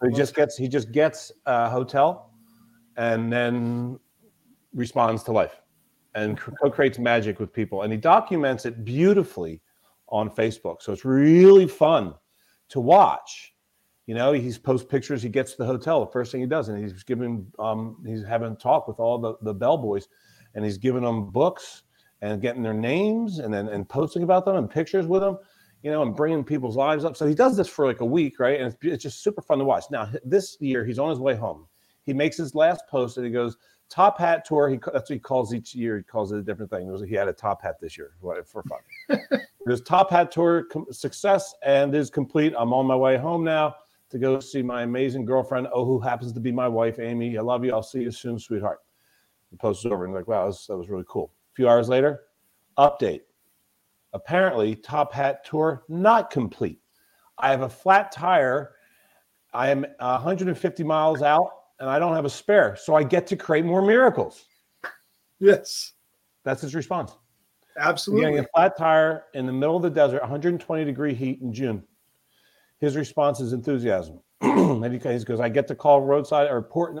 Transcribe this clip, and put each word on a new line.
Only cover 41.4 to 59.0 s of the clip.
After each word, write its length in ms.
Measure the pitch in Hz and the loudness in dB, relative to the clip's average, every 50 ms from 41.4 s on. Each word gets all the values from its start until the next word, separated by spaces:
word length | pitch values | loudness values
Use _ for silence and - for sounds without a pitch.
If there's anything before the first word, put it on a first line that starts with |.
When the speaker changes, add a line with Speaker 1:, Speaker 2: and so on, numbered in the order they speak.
| 196 - - - - | 0 -4 -12 -6 0
Speaker 1:
and 300 | 139 139 139 143 139 143 | 2 2 2 2 2 0
is 160 | 151 139 - | 0 -2 -2
complete. 440 | - 147 131 - - 156 151 160 156 | -2 -4 -4 -2 0 2 2 2 0
I'm 160 | 117 117 120 123 | 0 0 0 2
on 120 | 135 131 | 2 2
my 80 | 131 131 | 2 2
way 220 | 131 131 131 131 | 4 4 4 2
home 260 | 123 135 160 170 170 165 | 2 0 -2 -2 -2 -2
now 320 | 160 160 156 151 147 147 - _ _ _ _ _ _ | 0 0 0 0 -2 -4 -8 _ _ _ _ _ _
to 80 | - | -6
go 220 | 120 127 131 131 135 | -2 0 0 0 0
see 220 | 135 - - 139 123 | -2 -6 -6 -4 -4
my 180 | 123 123 123 120 | -4 -4 -4 -4
amazing 420 | 117 120 127 139 131 127 135 117 | -2 -2 -2 -2 -2 -2 -4 -2
girlfriend, 420 | 113 131 131 123 127 131 127 127 - 127 | 0 0 0 0 0 -2 -4 -4 -2 -2
oh, 100 | 123 123 | -2 0
who 140 | 127 131 120 | 0 0 0
happens 320 | 113 127 120 120 123 120 117 | 0 -2 -4 -4 -6 -8 -8
to 60 | 123 | -6
be 120 | 113 127 120 | -6 -4 -2
my 140 | 127 123 123 | -2 -2 -2
wife, 280 | 113 113 117 117 113 127 | 0 0 0 0 -2 -4
Amy. 380 | 117 117 120 117 117 120 117 | -8 -6 -6 -4 -4 -4 -4
I 40 | 107 | -4
love 220 | 107 123 123 120 123 | -2 -2 -2 -2 0
you. 60 | 127 110 | -2 -2
I'll 100 | 113 110 | -2 -4
see 180 | - - 131 | -6 -6 -6
you 100 | 120 120 | -6 -6
soon, 280 | 110 - - 123 117 107 | -8 -10 -10 -8 -8 -8
sweetheart." 400 | - - 113 101 104 98 78 - _ _ _ _ _ _ _ _ _ _ _ _ _ _ | -8 -6 -6 -4 -4 -4 -6 -8 _ _ _ _ _ _ _ _ _ _ _ _ _ _
The 60 | 90 | -12
post 280 | - - 107 98 92 107 | -6 -4 -4 -2 -2 -4
is 60 | 117 | -4
over, 140 | 104 90 90 | -4 -4 -4
and 80 | 92 95 | -6 -8
like, 140 | 95 85 | -8 -6
"Wow, 140 | 113 113 101 | -4 -2 -2
that 60 | 92 | -2
was, 180 | 101 92 - - | -2 -4 -8 -10
that 100 | - 101 | -10 -10
was 120 | 92 85 95 | -10 -10 -8
really 140 | 98 92 87 | -10 -10 -10
cool." 240 | - - 104 76 - _ _ _ _ | -8 -8 -8 -8 -8 _ _ _ _
A 40 | _ | _
few 120 | - 127 120 | 0 4 6
hours 200 | 117 120 117 120 | 6 6 6 4
later, 320 | 127 131 139 151 143 143 - _ _ _ _ _ _ _ _ _ - | 2 4 4 2 0 -2 -12 _ _ _ _ _ _ _ _ _ 2
update. 440 | - 139 143 - - 123 95 76 65 - _ _ _ _ _ _ _ _ _ _ _ _ _ _ _ _ _ - | 4 4 4 4 2 -2 -2 -2 -4 -10 _ _ _ _ _ _ _ _ _ _ _ _ _ _ _ _ _ -14
Apparently, 640 | - - - 165 185 190 175 135 113 104 110 110 | -14 -8 -2 0 2 2 2 2 2 0 0 -2
Top 360 | - - - 135 151 143 - 120 | -4 -8 -6 -2 -2 -2 -2 -2
Hat 300 | 127 139 139 139 - - | -2 -2 -2 -2 -4 -8
Tour 380 | - 156 156 160 160 143 135 _ - | -6 -2 0 0 0 -2 -4 _ -10
not 400 | 160 175 190 214 233 220 - - | -4 2 4 4 4 4 2 0
complete. 480 | - 139 117 95 - - 117 85 - - _ _ _ _ _ _ _ _ _ _ _ | -4 -4 -4 -4 -4 -4 -6 -6 -6 -8 _ _ _ _ _ _ _ _ _ _ _
I 140 | - 127 135 | -2 0 0
have 100 | 135 127 | 2 2
a 80 | 135 120 | 0 -4
flat 420 | - - - 185 190 202 196 - | -8 -2 4 4 6 6 4 0
tire. 600 | - 139 165 180 185 160 135 127 127 147 139 - _ _ _ _ _ _ | -8 -4 0 2 4 4 4 2 0 -2 -4 -8 _ _ _ _ _ _